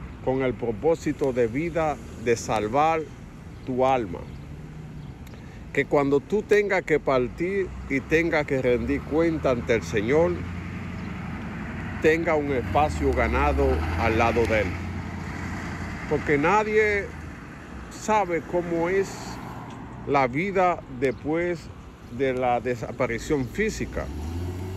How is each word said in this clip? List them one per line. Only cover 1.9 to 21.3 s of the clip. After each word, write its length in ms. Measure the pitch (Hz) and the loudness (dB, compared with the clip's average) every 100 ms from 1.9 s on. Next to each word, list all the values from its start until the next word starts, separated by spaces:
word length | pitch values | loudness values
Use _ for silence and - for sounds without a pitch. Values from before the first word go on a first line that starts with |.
| 135 - - | -2 -8 -4
de 120 | 117 117 | 0 2
salvar 640 | - 107 107 135 160 165 147 - - - - - - | 2 0 2 4 4 2 -2 -10 -16 -16 -16 -12 -4
tu 180 | 127 | 2
alma. 360 | 131 131 101 82 - - - - - - - - - - - - - - - | 4 4 0 -6 -10 -12 -12 -12 -12 -12 -12 -12 -12 -14 -14 -14 -14 -14 -4
Que 140 | - 135 | -2 2
cuando 340 | 147 139 139 | 2 4 2
tú 220 | - 208 | 2 -2
tengas 400 | 190 208 202 185 | 4 4 4 2
que 180 | 151 147 | 2 2
partir 640 | 143 131 120 92 175 196 180 - - | 4 2 2 -2 -2 -2 -2 -6 -4
y 120 | 135 | -2
tengas 460 | - 160 170 156 - | 2 2 4 2 2
que 140 | 135 | 2
rendir 400 | 127 120 120 139 | 4 2 2 -2
cuenta 520 | - 151 170 160 143 | 0 2 2 2 2
ante 220 | 120 - | 2 2
el 80 | 117 | 2
Señor, 500 | 85 110 107 147 175 175 - - - - - - - - - - - - - - - - | 2 0 2 4 4 0 -6 -8 -8 -8 -8 -8 -8 -8 -8 -8 -8 -8 -8 -8 -6 2
tenga 320 | 165 160 170 | 4 4 4
un 180 | 156 143 | 2 2
espacio 580 | 131 110 143 151 - 139 | 0 2 4 4 4 2
ganado 540 | 127 117 127 147 139 135 127 - - | 4 2 4 4 4 4 2 0 0
al 200 | 113 113 | 2 4
lado 260 | 117 117 | 4 4
de 160 | 113 110 | 4 2
Él. 40 | 95 87 - - - - - - - - - - - - - | 2 -2 -6 -8 -8 -8 -8 -8 -8 -6 -8 -8 -8 -8 -2
Porque 260 | 147 - 143 | -2 2 2
nadie 720 | 160 208 214 214 214 202 175 - - - - - - - - | 4 4 4 4 4 2 -2 -8 -12 -14 -14 -16 -14 -14 -14
sabe 520 | - - 214 185 165 | -6 0 2 2 0
cómo 480 | 127 175 170 170 170 | 0 0 0 0 2
es 200 | 196 190 - - - - - - - - - - | 2 0 -4 -10 -10 -10 -12 -12 -12 -12 -8 0
la 200 | 143 127 | 4 4
vida 540 | 131 196 190 180 165 - 127 | 2 0 4 4 2 -4 -2
después 600 | 135 107 143 | 0 0 -2